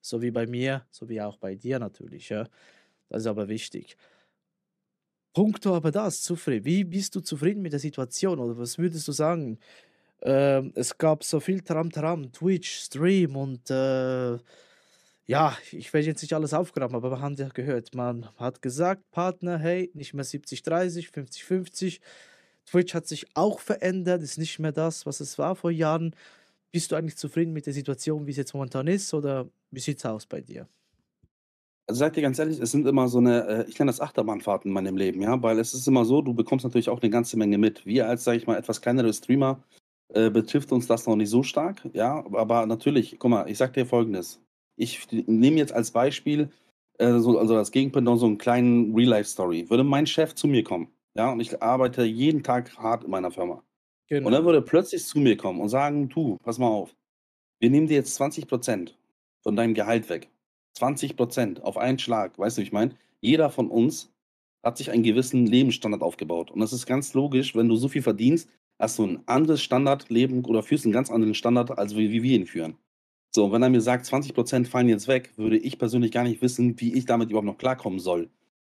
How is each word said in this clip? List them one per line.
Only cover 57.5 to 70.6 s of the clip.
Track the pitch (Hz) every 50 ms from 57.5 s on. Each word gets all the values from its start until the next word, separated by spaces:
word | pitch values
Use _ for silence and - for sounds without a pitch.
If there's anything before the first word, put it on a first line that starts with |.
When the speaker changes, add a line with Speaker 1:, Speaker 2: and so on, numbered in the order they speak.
| _ _
Speaker 2:
wir | - 120
nehmen | 135 147 156 156
dir | 156
jetzt | 143 131 - -
zwanzig | - 139 139 - - 147 -
Prozent | - 123 - - 117 98 87 82 - _ _ _ _ _ _ _ _ _ _ 107
von | 104
deinem | 107 117 113 110
Gehalt | 104 104 101 117 117 107 -
weg. | 87 78 - - _ _ _ _ _ _ _ _ _
Zwanzig | - - 127 147 139 - 143 -
Prozent | - 123 120 - - 123 101 87 - -
auf | - 98 -
einen | 110 127 131 131
Schlag, | - - 117 110 101 90 - -
weißt | 95 113 117 -
du, |
wie | 101
ich | 95 -
mein? | 104 110 127 123 - _ _ _ _ -
Jeder | 110 143 156 156 143
von | - - 123 -
uns | - 117 117 139 160 - - - _ _ _ _ _ _ _ _ _ _ -
hat | 117 117
sich | - 143 -
einen | - 117 113
gewissen | 110 107 120 127 127 - 131 120
Lebensstandard | 110 110 123 135 131 110 - - 110 104 101 -
aufgebaut. | 85 - - 82 78 85 85 82 -
Und | - 92
das | 110 107 123
ist | 127 127
ganz | - 156 139 139 - -
logisch, | 135 139 143 135 127 131 - -
wenn | 113 120
du | 120 113
so | 113 123 135
viel | - 147 127
verdienst, | - 107 101 113 123 156 165 - - _ _ _ _ _ -
hast | 107 110 - -
du | 110
ein | 95 90 - -
anderes | - 120 131 156 156 160 143 -
Standardleben | - 131 123 139 139 139 139 - - 113 117 123 131 127 123 123
oder | 113 113 110